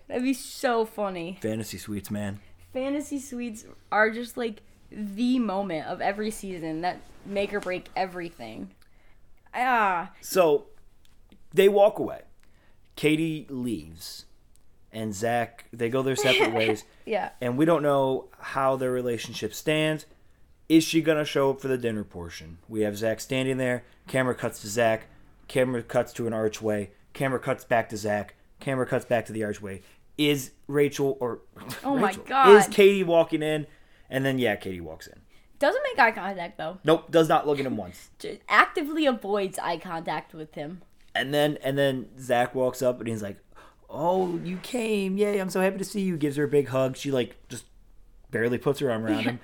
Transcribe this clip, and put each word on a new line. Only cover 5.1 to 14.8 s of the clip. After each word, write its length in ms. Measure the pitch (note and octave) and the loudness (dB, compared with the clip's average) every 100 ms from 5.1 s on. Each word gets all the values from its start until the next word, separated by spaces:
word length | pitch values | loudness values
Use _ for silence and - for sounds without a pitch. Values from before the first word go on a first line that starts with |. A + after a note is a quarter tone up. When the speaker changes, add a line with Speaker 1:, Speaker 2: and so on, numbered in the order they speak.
| G3 B3 B3+ | -2 0 2
Speaker 1:
moment 480 | A3 F#3+ G3+ D#3+ B2 | 0 -2 -4 -4 -6
of 140 | F3+ | -4
every 280 | D3+ G3+ G#3+ | -4 -2 -4
season 520 | G#3 G3 F3+ D#3+ D#3 | -6 -10 -8 -8 -4
that 180 | F3 D#3+ - - - | -4 -6 -12 -18 -8
make 280 | G3 G3+ | -4 -4
or 80 | G3+ | -4
break 240 | F#3 F3+ - - | -4 -6 -6 -6
everything. 760 | F#3+ F3 E3+ - A2+ A2 F#3+ - - - - - - - - | -6 -6 -12 -12 -14 -12 -14 -16 -20 -20 -20 -20 -20 -20 -12
Ah. 580 | A3+ B3+ A#3+ G3+ F3+ F#3+ - | -4 0 2 2 0 -4 -12
Speaker 2:
So, 440 | - - E3+ C#3+ - - - - - - - - - | 0 4 6 4 0 -20 -20 -20 -20 -20 -20 -20 -2
they 160 | D3+ G3 | 4 6
walk 280 | G3+ G#3 G3+ | 8 6 4
away. 220 | - C2+ - - - - _ - - - | -4 -8 -16 -20 -20 -20 _ -20 -20 -2
Katie 500 | D3 D#3 D#3+ D#3 C3 | 0 2 0 -6 -8
leaves. 760 | C3+ B2 F#2+ D#2+ E2 - - - - _ - - - | -8 -6 -6 -8 -16 -16 -16 -20 -20 _ -20 -20 -20